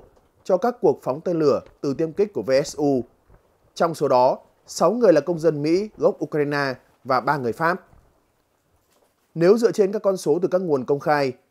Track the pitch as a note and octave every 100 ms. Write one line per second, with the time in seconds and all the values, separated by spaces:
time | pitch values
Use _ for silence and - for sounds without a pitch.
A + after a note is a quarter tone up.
0 | - _ _ _ - F3+ A#3 A#3+ F3+ B2+
1 | - C#3 F#3 E3+ D3+ G#2 - _ C#3+ C3
2 | D#3+ D3+ A3 B2+ G#2 C3 C#3+ - D3 C3+
3 | A#2 _ _ _ _ _ _ - E3+ D#3+
4 | D3 B2+ B2+ - - _ - - E3 A#3
5 | A3+ D#3+ - E3+ D#3+ D3+ D3 F3 G#3 -
6 | D#3+ G3 D#3+ D#3 C#3+ D3 C#3 B2 _ _
7 | B2 B2+ A#2+ D3 A#2+ G#2+ E3 F#3 - _
8 | _ _ _ _ _ _ _ _ _ _
9 | _ _ _ D#3+ E3+ A3 A3+ F3 F#3+ G#3
10 | G3 F#3+ E3 D#3+ F3 F3+ F#3 C#3 B2 C#3+
11 | E3 D3 C#3 B2 _